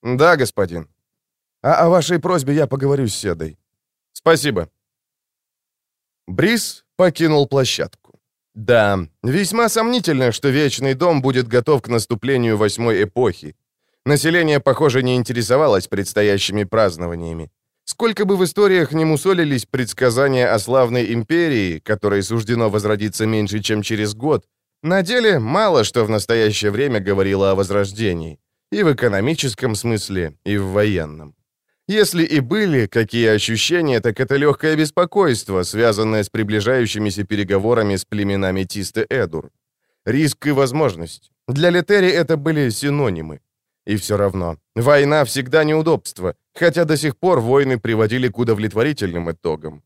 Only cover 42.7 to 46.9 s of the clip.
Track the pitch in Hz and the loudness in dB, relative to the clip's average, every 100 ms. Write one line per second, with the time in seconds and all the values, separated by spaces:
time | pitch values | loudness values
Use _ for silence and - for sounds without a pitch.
42.7 | 107 143 143 131 85 78 73 _ _ _ | -2 -2 0 -2 -4 -8 -14 _ _ _
43.7 | _ - 104 - 104 101 95 87 80 _ | _ -4 -4 0 0 0 0 -6 -8 _
44.7 | - 120 147 139 151 127 143 127 156 151 | -2 4 4 4 2 0 -2 0 0 2
45.7 | 156 160 143 - - 92 - _ - 170 | 0 0 -2 -2 -6 -6 -6 _ 0 0
46.7 | 170 165 | 2 0